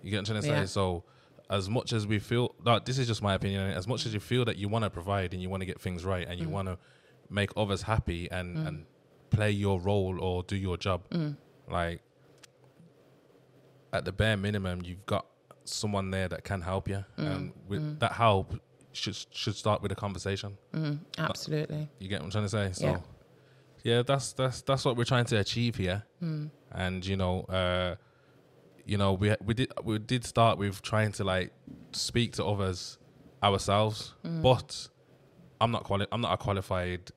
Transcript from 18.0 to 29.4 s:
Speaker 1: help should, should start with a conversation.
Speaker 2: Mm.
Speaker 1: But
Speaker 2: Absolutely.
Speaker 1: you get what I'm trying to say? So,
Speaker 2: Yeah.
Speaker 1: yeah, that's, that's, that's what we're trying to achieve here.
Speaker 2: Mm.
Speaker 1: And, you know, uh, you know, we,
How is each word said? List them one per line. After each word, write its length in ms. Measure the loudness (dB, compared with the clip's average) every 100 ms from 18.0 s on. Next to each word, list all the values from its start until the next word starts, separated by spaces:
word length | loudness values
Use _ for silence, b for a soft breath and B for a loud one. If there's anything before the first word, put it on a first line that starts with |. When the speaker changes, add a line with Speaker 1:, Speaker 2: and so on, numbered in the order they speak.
| 0
Speaker 1:
help 460 | 4 6 6 2 -8 _ _ -16
should, 260 | -8 -6 -6 -10
should 240 | -6 -4 -2
start 260 | 0 0
with 100 | 0
a 40 | -4
conversation. 640 | -4 -4 -4 -4 -6 -12 _
Speaker 2:
Mm. 260 | -4 -2 -4 -6 -6
Speaker 1:
But 120 | -4
Speaker 2:
Absolutely. 600 | -4 -4 -4 -2 -6 -8 -10
Speaker 1:
you 80 | -6
get 120 | -4
what 60 | -2
I'm 60 |
trying 120 | -2 0
to 40 |
say? 200 | 0 -2
So, 120 | 0 0
Speaker 2:
Yeah. 140 | 0 -4 -20 -20 -20 B B B B
Speaker 1:
yeah, 180 | 2 2
that's, 300 | 4 0 0
that's, 280 | -2 -2 -2
that's 240 | 0 2 2
what 100 | 2
we're 80 | 2
trying 200 | 2 4
to 140 | 2
achieve 360 | 2 2 0 0
here. 280 | 0 0 -4 _
Speaker 2:
Mm. 280 | -4 -4 -6 -12 -12
Speaker 1:
And, 340 | -4 -2 -2 -2
you 120 | 0
know, 240 | 2 0
uh, 520 | 0 0 2 2 0 -4 b b b b _ -20 -20 -20 -4
you 120 | 2
know, 160 | 4
we, 220 | 4 4 2